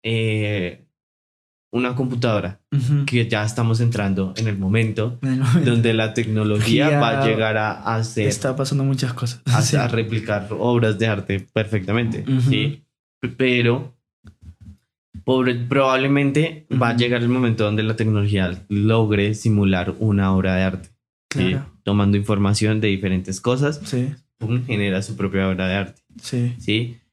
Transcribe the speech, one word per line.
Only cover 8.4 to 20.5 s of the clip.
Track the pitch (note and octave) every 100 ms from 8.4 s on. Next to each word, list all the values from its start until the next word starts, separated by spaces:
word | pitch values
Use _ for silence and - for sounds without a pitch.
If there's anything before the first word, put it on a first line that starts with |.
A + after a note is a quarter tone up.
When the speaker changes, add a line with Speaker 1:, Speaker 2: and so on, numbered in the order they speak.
| C3+ C3
Speaker 2:
pasando | C3+ C#3+
muchas | C3+ C3+ B2+
cosas. | B2 A#2+ - -
Speaker 1:
a, | A#2
Speaker 2:
<laughs> |
Sí. | A2 D3
Speaker 1:
a | A#2+
replicar | A#2 G#2 A2 G#2+ G#2 G2
obras | G2 A#2+ A#2+ A2 G2+
de | A2+
arte | G2+ F#2+ G2
perfectamente, | - - G2+ G#2+ F#2 A2+ A2+ - -
Speaker 2:
Ujú. | C3
Speaker 1:
¿sí? | B2 G#2+ C#3+ - _ _ _ _
P-, | B2
pero | - C3 B2 A#2+ B2+ - _ _ _ - _ - - - - _ _ _ -
pobre-, | - C3 B2+ A#2+ A#2+
probablemente | C#3 C3+ C3 C3+ C#3+ C#3 C#3+ D#3+ D#3+ _
va | C3 A#2+
a |
Speaker 2:
Ujú. | A#2+
Speaker 1:
llegar | A#2+ A#2+
el | A#2+
momento | B2+ A#2+ G#2+
donde | G#2 G#2+
la | A2 A2
tecnología | A2 G#2+ G2+ G2+ F2+ F2+ -
logre | G2+ G#2+ A2+ G#2+ G2+ G2+
simular | G#2 A#2 G#2 G2 F#2 F2+ -
una | A2 G2+ F#2+ F#2+
obra | F#2